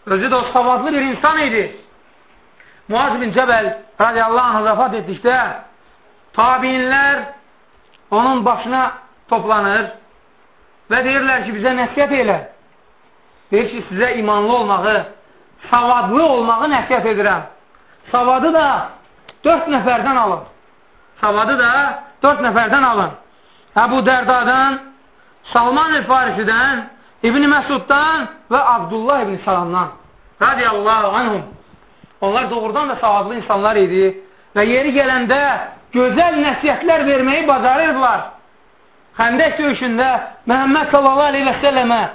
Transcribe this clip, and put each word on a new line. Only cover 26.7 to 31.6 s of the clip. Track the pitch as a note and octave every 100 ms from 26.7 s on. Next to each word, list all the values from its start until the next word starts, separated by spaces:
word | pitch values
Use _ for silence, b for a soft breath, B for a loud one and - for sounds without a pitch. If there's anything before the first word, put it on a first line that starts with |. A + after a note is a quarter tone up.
| B3+ A3 b b b
İbn | A#3 C4 C#4+
Məsuddan | C#4+ C4+ C#4 - C#4 D4+ D#4+ A#3+ - -
və | B3+ C#4
Abdullah | A#3 E3+ A3 A#3 C#4+
ibn | G#3 F#3+
Salamdan. | - F#3 F3 F3+ E3+ - - - _ -
Radiyallahu | A3 C4+ A#3 G#3 G#3 A3 G3+ G#3
anhum. | B3 G3+ D3 -